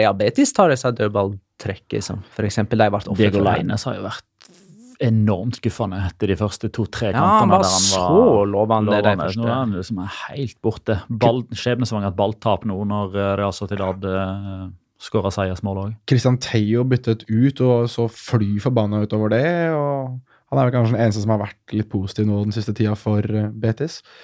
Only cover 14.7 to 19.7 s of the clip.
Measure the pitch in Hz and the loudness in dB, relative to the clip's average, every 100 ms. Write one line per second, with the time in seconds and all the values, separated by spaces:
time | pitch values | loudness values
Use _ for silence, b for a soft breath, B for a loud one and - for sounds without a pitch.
14.7 | 92 _ _ - 113 98 98 95 92 104 | -16 _ _ -6 0 0 0 -2 -2 -4
15.7 | 98 98 110 - 131 127 127 - 117 104 | -4 -6 -10 0 2 4 0 0 0 2
16.7 | 113 127 123 123 113 - 110 135 139 127 | 2 2 0 0 -4 0 2 2 4 2
17.7 | 120 120 - 117 - - 120 104 101 131 | 2 0 -2 -4 -4 -2 0 2 0 0
18.7 | 123 104 104 104 107 107 110 147 175 165 | 2 2 0 0 0 0 2 2 0 0